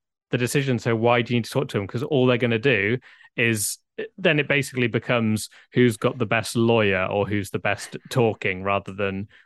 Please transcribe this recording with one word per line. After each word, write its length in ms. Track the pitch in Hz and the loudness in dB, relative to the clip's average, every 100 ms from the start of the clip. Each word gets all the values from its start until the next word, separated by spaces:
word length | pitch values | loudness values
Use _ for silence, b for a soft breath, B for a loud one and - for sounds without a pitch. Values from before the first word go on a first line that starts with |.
| _ _ - | _ _ -6
the 60 | 123 | -2
decision. 420 | 120 147 135 120 | 0 0 0 0
So 160 | 123 | 0
why 280 | 113 120 120 | 2 4 2
do 100 | 117 | 2
you 60 | 120 | -2
need 80 | 110 | -2
to 40 | |
talk 180 | 131 - | -4 -2
to 100 | 110 | -4
them? 80 | 98 | -4
'Cause 160 | 120 | -6
all 240 | 147 135 127 | -2 2 4
they're 100 | 120 | 2
gonna 220 | 120 117 | 2 2
do 400 | 135 107 101 127 B B B - | 2 2 0 -2 B B B -2
is, 400 | 117 110 - - _ - - - | 0 0 -4 -8 _ -14 -14 -2
then 200 | 185 151 | 0 2
it 100 | 139 | 2
basically 380 | 143 139 127 120 | 0 -2 -2 0
becomes 600 | 120 - 123 110 107 - B B | 0 0 0 2 0 -4 B B
who's 240 | - 123 104 | 4 4 4
got 220 | - 127 | -2 -2
the 80 | 107 | -2
best 280 | 117 104 120 | -2 -2 0
lawyer 500 | 117 117 104 95 98 | 4 4 4 2 0
or 200 | 101 98 | -2 -2
who's 220 | 104 95 | -2 -4
the 100 | 101 | -4
best 380 | 104 98 - - - | -4 -4 -6 -14 -4
talking, 520 | 131 113 98 104 92 | 0 2 0 -4 -4
rather 300 | 98 101 98 | -2 -2 -4
than 360 | 95 98 95 101 b | -6 -4 -4 -8 b